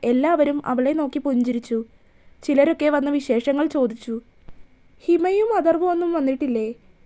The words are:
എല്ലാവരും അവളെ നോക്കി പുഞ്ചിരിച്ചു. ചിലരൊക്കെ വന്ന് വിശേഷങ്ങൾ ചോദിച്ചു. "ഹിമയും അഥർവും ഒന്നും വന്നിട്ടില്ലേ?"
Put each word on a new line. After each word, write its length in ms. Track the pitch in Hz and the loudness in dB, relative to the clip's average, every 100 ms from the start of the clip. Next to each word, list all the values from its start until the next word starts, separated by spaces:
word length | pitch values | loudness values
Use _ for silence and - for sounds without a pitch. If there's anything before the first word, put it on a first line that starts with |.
എല്ലാവരും 540 | 240 254 302 339 285 285 - | 0 2 2 4 2 0 -2
അവളെ 260 | 247 262 | 0 0
നോക്കി 280 | 311 285 294 285 | 0 -2 -2 -2
പുഞ്ചിരിച്ചു. 520 | 247 247 233 - 226 226 - _ _ - - | 0 0 -2 -4 -6 -6 -14 _ _ -20 -12
ചിലരൊക്കെ 460 | - 277 294 330 302 | -2 2 4 2 0
വന്ന് 200 | 294 285 | 0 0
വിശേഷങ്ങൾ 560 | 285 277 233 233 277 302 | -2 0 0 0 0 0
ചോദിച്ചു. 480 | 294 240 226 - 226 - _ - - - _ _ - | 0 -2 -4 -10 -10 -12 _ -20 -20 -20 _ _ -10
"ഹിമയും 460 | - 339 359 392 440 415 | 0 0 2 0 0 2
അഥർവും 340 | 320 330 359 | 2 2 0
ഒന്നും 200 | 339 349 | 0 -2
വന്നിട്ടില്ലേ?" 560 | 339 269 269 285 226 220 240 _ _ | -2 -2 -2 -2 -4 -4 -8 _ _